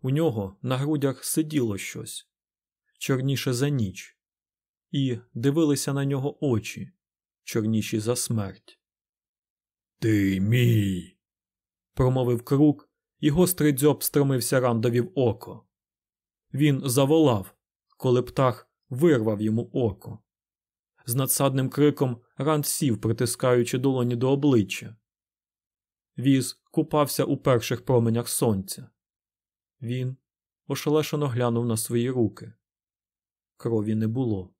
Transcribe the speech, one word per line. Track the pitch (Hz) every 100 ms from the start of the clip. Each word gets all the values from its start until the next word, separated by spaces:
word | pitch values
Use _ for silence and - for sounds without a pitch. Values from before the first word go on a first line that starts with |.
У | 131
нього | 143 165 110 95 -
на | 123 131
грудях | 143 156 135 131
сиділо | - - 156 151 117 98
щось, | - - - - _ _ _ _ _ _ _ _
чорніше | - 135 135 135 -
за | 123 143
ніч, | 139 101 90 - _ _ _ _ _ _ _ _
і | 143 135 117 -
дивилися | 123 127 147 156 139 -
на | 139
нього | 139 139 139 - 147
очі, | 113 - - 95 _ _ _ _ _
чорніші | - 120 107 110 107 113
за | 107 123
смерть. | - 113 98 - - _ _ _ _ _ _ _ _ _ _ _ _ _
"Ти | 113 107 98 95
мій!" | 101 123 120 113 101 92 - _ _ _ _ _ _ _ _
промовив | - 131 131 123 120
Крук, | - 139 151 143 _ _ _ _
і | 147
гострий | 151 175 - 151
дзьоб | 135 147 143
стромився | - 147 139 135 117 135
Рандові | 123 113 120 120
в | 120
око. | - 123 107 - - _ _ _ _ _ _ _ _ _
Він | 135 147 131
заволав, | 135 123 139 160 151 110 92 _ _ _ _ _
коли | 131 123
птах | 123 - 131 117 - _ _
вирвав | 127 170 135 107 104
йому | 107 110
око. | - 135 117 - - - _ _ _ _ _ _ _ _ -
З |
надсадним | 120 135 - 139 135 131
криком | 139 147 143 135 117 _ -
Ранд | 139 151 143
сів, | - 143 104
притискаючи | 110 113 120 - 131 123 120 131
долоні | 135 131 120 120
до | 131
обличчя. | 139 147 127 95 - 104 - _ _ _ _ _ _ _ _ _ _ _ -
Віз | 127 135 120 - _
купався | - 156 151 143 -
у | 135 139
перших | - 123 - 120
променях | - 123 113 113 117
сонця. | - 127 98 95 - 131 _ _ _ _ _ _ _ _ _
Він | 117 127 127 131 _ _ _ _ _
ошелешено | 139 - 151 147 151 147
глянув | 120 120 117 120
на | 110
свої | - 120 123
руки. | 127 107 - 113 - _ _ _ _ _ _ _ _ _ _
Крові | 120 113 104
не | 110 110
було. | 120 123 98 92 _